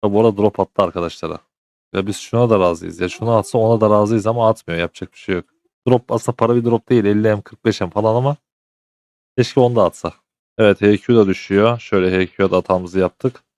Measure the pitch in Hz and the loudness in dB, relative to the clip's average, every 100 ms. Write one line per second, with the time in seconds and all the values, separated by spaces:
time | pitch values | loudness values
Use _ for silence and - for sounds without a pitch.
0 | 107 101 113 101 104 - 95 - 92 90 | -2 2 0 2 -2 -2 -6 -2 -4 -2
1 | 85 - 82 82 _ _ _ _ _ 95 | -8 -8 -12 -12 _ _ _ _ _ -8
2 | 95 101 - 117 120 107 90 82 87 82 | -6 -8 -6 -2 2 2 2 -2 -10 -8
3 | 90 - 113 113 101 123 113 113 107 104 | -8 -6 -2 -2 0 -2 0 2 2 2
4 | 104 113 104 117 113 113 - 85 85 - | 2 0 -2 0 0 -2 -4 -6 -6 -8
5 | 90 _ - 92 85 _ _ _ - 123 | -18 _ -6 -6 -6 _ _ _ 0 0
6 | - 117 - 123 113 120 117 113 _ 123 | 0 -6 -4 -2 0 0 0 -2 _ 0
7 | 101 104 110 107 - - 117 104 92 101 | 2 0 0 -2 -4 -6 -4 -2 -4 -2
8 | 110 113 135 147 _ _ _ _ _ _ | 0 0 -2 -4 _ _ _ _ _ _
9 | _ _ _ - 123 - 123 120 90 - | _ _ _ -4 -2 2 2 2 0 -2
10 | 80 - _ _ _ - 110 98 104 104 | -12 -12 _ _ _ 0 2 4 2 2
11 | - 120 101 95 - 98 110 120 - 101 | 2 2 4 0 -2 2 2 0 -2 -2
12 | 92 92 92 _ 98 92 - 92 90 92 | 0 0 -4 _ 0 0 0 -2 -2 -2
13 | 90 _ 131 123 _ | -2 _ -8 -8 _